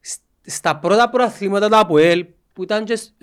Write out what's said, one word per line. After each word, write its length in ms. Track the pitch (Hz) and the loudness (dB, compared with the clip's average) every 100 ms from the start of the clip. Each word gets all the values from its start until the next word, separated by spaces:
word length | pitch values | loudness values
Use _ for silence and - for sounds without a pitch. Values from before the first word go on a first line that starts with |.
σ-, 160 | - - _ _ | -18 -18 _ _
στα 360 | - - 170 151 | -16 -6 -4 -2
πρώτα 300 | 170 208 233 | 0 2 2
προαθλήματα 600 | 247 240 - 202 196 208 | 0 -2 -4 -4 -2 2
του 80 | 220 | 2
αποέλ, 480 | 190 151 165 175 175 _ _ | 4 4 4 2 -4 _ _
που 100 | - | -14
ήταν 220 | 185 208 220 | -6 -4 -4
και 100 | 226 | -8
σ-, 180 | - _ | -8 _